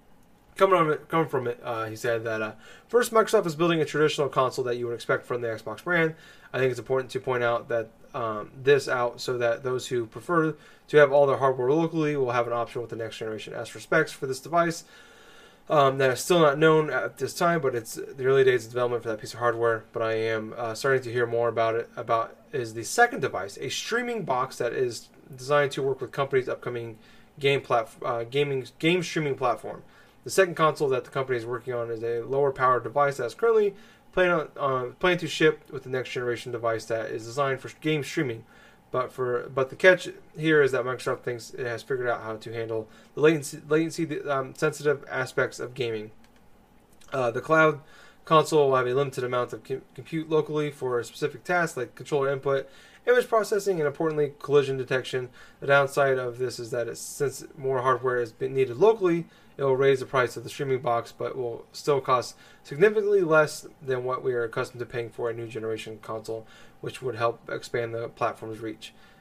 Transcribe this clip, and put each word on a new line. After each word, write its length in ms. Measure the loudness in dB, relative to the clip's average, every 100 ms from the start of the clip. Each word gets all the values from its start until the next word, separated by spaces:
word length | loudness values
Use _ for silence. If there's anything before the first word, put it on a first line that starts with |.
| _ -20 _ _ _ 2
coming 240 | 4 6
from 100 | 4
it, 180 | 0 -2
coming 220 | 0 0
from 180 | 0 -2
it, 120 | -6
uh, 220 | -6 -6 -6
he 100 | -6
said 280 | -2 -2
that, 180 | -2 -4
uh, 120 | -6 -8 -20 -20 _
"First, 240 | 2 4
Microsoft 340 | 2 4 2 2
is 100 | 0
building 240 | 0 2
a 60 | 0
traditional 420 | 2 2 2 0
console 380 | 2 0 0 -4
that 120 | -4
you 100 | -6
would 80 | -6
expect 300 | -2 -4 -2
from 160 | -6
the 80 | -4
Xbox 340 | -6 -10 -10
brand. 320 | -2 0 0 -2 -16 -20 -8
I 60 | -2
think 140 | 0
it's 80 | -2
important 320 | -2 -2 -2
to 80 | -6
point 240 | -2 0
out 260 | 0 0 0
that, 200 | -4 -4 -12 -14 -6
um, 360 | -6 -6 -10 -2
this 320 | 4 4 4
out 320 | -2 -2 -4
so 180 | -6 0
that 240 | 0 0
those 240 | -2 -4 -2
who 180 | -4 -4
prefer 500 | -10 0 2 2 -2 -14 -20 2
to 80 | 6
have 140 | 8
all 140 | 8 6
their 120 | 6
hardware 340 | 2 2 2
locally 440 | 2 2 0 0 0
will 160 | 0
have 140 | 2 0
an 80 |
option 280 | -2 -2 -6
with 100 | -8
the 40 | -8
next 220 | -10 -8
generation. 360 | -8 -8 -10
As 140 | -10 -10
for 120 | -14
specs 320 | 0 2 2
for 160 | -4 -6
this 120 | -6
device, 440 | -2 0 0 -2 -12 -20 -20 -20 -20 -20 -20 -20 0
um, 300 | 4 4 4
that 140 | 2
is 80 | 0
still 200 | 2 6
not 200 | 6 6
known 320 | 6 6 4
at 260 | -2 -4 -6
this 160 | -8
time, 280 | 0 2 2
but 120 | 0
it's 220 | -2 -6 -10
the 300 | -12 -4 2
early 180 | 6
days 220 | 6 4 0
of 60 |
development 300 | -2 -2 -2
for 80 | -4
that 100 | -6
piece 140 | -8
of 60 | -2
hardware. 460 | 0 2 2 0 -4
But 100 | -4
I 100 | -2
am, 400 | 0 -2 -2 -6 -8
uh, 200 | -8 -2
starting 260 | 0 0
to 80 | 0
hear 140 | -2 0
more 220 | 0 0
about 260 | 2 0
it, 160 | 0 -6 -10
about 400 | 0 0 0 -10 -10
is 240 | -8 -6 -8
the 80 |
second 380 | -6 2 2 2
device, 360 | -4 -4 -8 -10
a 120 | -8
streaming 540 | -8 -4 -4 -2 -6
box 340 | -2 -2 -2 -4
that 160 | -4
is 360 | -2 -2 -4 -14 -20 -20 -16
designed 360 | 0 2 2
to 100 | 0
work 180 | -2 -4
with 120 | -6
company's 360 | -4 0 0 0
upcoming 520 | -6 -6 -8 -10 -14 -20 -20 -20 -2
game 220 | 0 0
plat-, 280 | 2 0 0 -6
uh, 220 | -6 -4 -2
gaming, 420 | -2 0 -2 -6 -2
game 240 | 0 0
streaming 340 | 0 -2 -2 0
platform. 460 | -2 -2 -6 -12 -16 -20 -20 _ -4
The 40 |
second 260 | 2 2 4
console 340 | 2 2 0
that 160 | 0 -2
the 40 |
company 280 | -6 -2 -2
is 80 | -4
working 280 | -8 -6
on 160 | -6 -4
is 140 | -4
a 180 | -4 -4
lower 300 | -2 0 0
powered 320 | 2 2 2
device 340 | 0 0 0 0
that's 160 | -6
currently 400 | 0 2 4 2 -2 -14 -20 _
planned 200 | 0 2
on, 180 | 2 -2 -4
uh, 360 | -2 -2 -4 0
planned 220 | 0 2
to 60 | -2
ship 440 | 2 4 2 -6
with 120 | -14
the 60 | -8
next 220 | -6 -6
generation 400 | -4 -4 -4 -6
device 340 | -4 -2 -2 -2
that 220 | -4 -4
is 180 | -8 -8
designed 360 | -2 -2 -2
for 80 | -6 -6
game 240 | -2 -2
streaming. 400 | -2 -4 -4 -6 -12 -20 -20 -20 _
But 200 | -4 -4
for, 380 | -4 -2 -2 -4
but 220 | -2 -4
the 40 | 4
catch 320 | 6 6 2 -14 -18 -4
here 240 | 2 4
is 100 | 4
that 140 | 2 -2
Microsoft 360 | -4 -4 -4
thinks 280 | -4 -8 -10
it 160 | -8 -6
has 160 | -8
figured 260 | -6 -4 -2
out 140 | -2
how 140 | -4 -10
to 180 | -10
handle 340 | -8 -6 -6 -6 -16 -16 2
the 60 |
latency, 380 | 4 4 -2 -12 0
latency, 540 | 0 0 -2 -6 -4
um, 320 | -4 -4 -4
sensitive 500 | -2 -2 0 0 0 -2
aspects 500 | -6 -4 -2 -2 -4
of 140 | -10
gaming. 380 | -6 -4 -4 -8 -16 -20 _ -20 -20 _ _ _ -20 -8
Uh, 200 | -2 -2
the 100 | -2
cloud 400 | 2 6 6 2 -8 -20 -20 -20
console 460 | 4 4 6 4 6
will 80 | 4
have 80 | 2
a 80 |
limited 300 | 0 -2 -2
amount 280 | -2 -2 -4
of 120 | -8
com-, 180 | -8 -10 -10 -18
compute 340 | -10 -8 0
locally 400 | 0 0 -2 -4
for 300 | -4 -2 -2
a 40 |
specific 400 | -4 -6 -6 -6
task 320 | -2 0 0 -4
like 200 | -8 -10
controller 360 | -4 0 0
input, 380 | 0 0 -2 -4 -14 -20 -6 2
image 200 | 4 4
processing, 520 | 0 2 0 0 0
and 80 | 0
importantly, 460 | 0 -2 0 -2 -4
collision 380 | 2 4 4 -2
detection. 520 | -2 -4 -2 -6 -6 -12 -20 -10
The 60 | 4
downside 540 | 4 4 2 2 2
of 180 | -2 -4
this 220 | -6 -6
is 100 | -6
that 180 | -4 -4
it's, 140 | -8
since 420 | -12 -4 -4 -4 -14 -8
more 240 | -2 0
hardware 380 | 2 2 2 0
is 120 | -2
be-, 160 | -4 -4
needed 300 | 0 0 4
locally, 480 | 4 6 2 0 -2 -14 -20 -4
it 60 |
will 120 | 0 4
raise 260 | 4 4
the 40 | 2
price 300 | 0 0 -2
of 80 |
the 60 | -12
streaming 300 | -8 -2 -2
box, 320 | 0 0 -2
but 240 | -8 -6 -4
will 300 | -6 -8 -14
still 300 | -6 0 0
cost 340 | 4 2 0 -12 -20 -20
significantly 580 | -14 4 4 4 4 2
less 460 | 6 6 4 0 -16 -14
than 220 | -4 -4
what 200 | -2 -4
we 100 | -2
are 100 | -2
accustomed 360 | -2 -4 -6 -8
to 60 | -8
paying 240 | -8 -8
for 200 | -6 -6
a 40 |
new 140 | -6 -8
generation 520 | -8 -6 -6 -8 -14
console, 460 | -10 -10 -8 -10 -10 -20 -20 -14
which 220 | -14 -8
would 120 | -8 -2
help 320 | -2 -2 -8
expand 460 | -10 -6 -4 -4
the 160 | -6 -10
platform's 500 | -4 -4 -4 -10 -10
reach." 340 | -10 -12 -16 -20 -20 -20